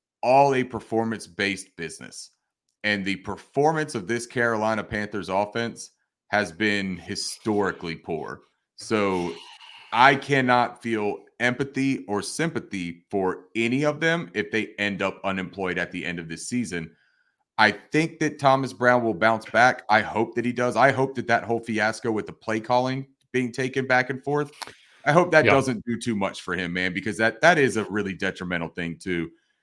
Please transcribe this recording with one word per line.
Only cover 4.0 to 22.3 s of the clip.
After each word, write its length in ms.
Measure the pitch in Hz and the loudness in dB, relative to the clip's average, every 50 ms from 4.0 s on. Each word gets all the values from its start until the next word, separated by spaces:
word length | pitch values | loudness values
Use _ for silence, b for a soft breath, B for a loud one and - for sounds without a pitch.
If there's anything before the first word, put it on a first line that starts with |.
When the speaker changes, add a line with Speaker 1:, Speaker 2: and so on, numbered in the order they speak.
| 90 | -4
Speaker 1:
this 200 | 92 117 117 - | -4 -4 -4 -6
Carolina 580 | - - 127 120 117 117 107 107 110 110 104 98 | -4 -2 0 0 0 0 0 0 0 0 -2 -4
Panthers 440 | - 110 104 104 104 - 101 85 92 | -4 -6 -6 -6 -6 -6 -8 -4 -2
offense 600 | 95 98 104 104 - 117 117 117 - - - - _ _ _ _ _ _ _ - | -2 -2 -2 -2 -2 -4 -4 -4 -6 -12 -16 -20 _ _ _ _ _ _ _ -2
has 240 | 107 104 101 85 | 0 0 0 0
been 440 | 80 82 107 104 101 101 95 95 90 | -2 -2 0 0 0 0 -2 -4 -6
historically 1000 | 87 90 101 98 - - - - - - 113 107 101 98 90 85 - 87 82 82 | -8 -10 -10 -8 -8 -8 -8 -10 -6 -2 0 0 2 0 0 -2 -4 -8 -10 -10
poor. 460 | - - - 82 76 60 53 - - _ _ _ _ _ _ _ | -10 -8 -8 -8 -8 -8 -10 -12 -14 _ _ _ _ _ _ _
So 560 | - - - 113 104 101 98 92 90 87 85 82 - - - - - - - - - - - | -12 -6 -2 0 0 0 0 0 -2 -2 -4 -8 -10 -16 -20 -20 -20 -20 -20 -20 -20 -10 -2
I 240 | 110 117 127 139 143 | 4 6 6 6 6
cannot 680 | 139 - 135 139 135 127 123 123 123 120 - - - | 4 0 0 0 2 4 4 4 4 2 0 -4 -8
feel 360 | - 117 113 107 104 101 87 - - _ _ - | -6 -4 -2 -2 -2 -2 -4 -6 -10 _ _ -2
empathy 640 | 117 123 123 131 139 - - 131 135 135 131 131 - | -2 0 0 -2 -4 -6 -4 -2 -2 -2 -2 -2 -4
or 160 | - 104 101 | -4 -4 -4
sympathy 840 | - - - - 156 170 160 127 - - 101 95 87 85 85 - _ _ | -4 -4 -4 -4 -4 -4 -4 -6 -8 -8 -8 -8 -8 -8 -10 -12 _ _
for 360 | 104 98 92 92 90 - - _ - | -4 -2 -2 -2 -2 -4 -8 _ -4
any 300 | 110 113 117 127 139 151 | -2 -2 0 0 0 0
of 160 | 151 147 147 | 0 -2 0
them 300 | 165 160 165 170 165 - - | 0 0 0 -2 -4 -6 -6
if 160 | 107 104 - | -6 -4 -2
they 180 | - 110 104 - - - | -2 -4 -4 -4 -6 -4
end 240 | 104 104 98 87 | -4 -4 -2 -2
up 180 | 98 95 92 - - | -2 -4 -4 -4 -4
unemployed 540 | 98 95 92 90 78 85 98 95 90 87 90 | -4 -4 -4 -6 -8 -8 -6 -6 -4 -4 -4
at 140 | 87 80 | -4 -6
the 120 | 92 90 69 | -6 -8 -8
end 140 | 87 87 87 | -8 -8 -8
of 100 | 82 80 | -10 -10
this 200 | 82 80 - - | -12 -12 -10 -8
season. 420 | 123 123 113 78 87 85 82 82 _ _ _ _ _ _ _ _ _ _ _ _ _ - | -6 -6 -6 -6 -6 -8 -8 -10 _ _ _ _ _ _ _ _ _ _ _ _ _ 4
I 120 | 110 104 | 4 4
think 480 | 101 - - _ - 156 165 160 - - | 4 2 -4 _ 0 0 0 0 -2 -2
that 220 | 143 135 - - | -4 -4 0 2
Thomas 320 | 143 135 135 135 135 120 | 4 4 4 4 2 -2
Brown 320 | 113 104 123 123 123 120 113 | -4 2 4 4 4 4 4
will 100 | 113 101 | 0 0
bounce 300 | - 110 113 113 107 - | 2 2 2 2 2 -2
back. 360 | - - 110 120 127 - - - - | 0 4 6 6 6 4 2 2 4
I 120 | 107 110 | 4 4
hope 340 | 101 - - 107 113 113 - | 4 2 0 -2 -2 -2 -2
that 100 | 120 113 | -4 -4
he 80 | 123 | -2
does. 240 | 123 123 123 123 110 | -2 -2 -2 0 4
I 140 | 113 131 139 | 4 4 4
hope 240 | 117 127 135 135 139 | 4 4 0 -2 -2
that 140 | 123 104 120 | -4 -2 0
that 160 | 117 - 92 | 0 0 0
whole 160 | 107 117 110 | -2 -4 -4
fiasco 500 | - - 107 107 104 110 110 - - 117 | -4 -4 -2 0 0 0 0 -2 -2 -2
with 160 | 110 104 95 | -2 -2 -4
the 60 | - | -6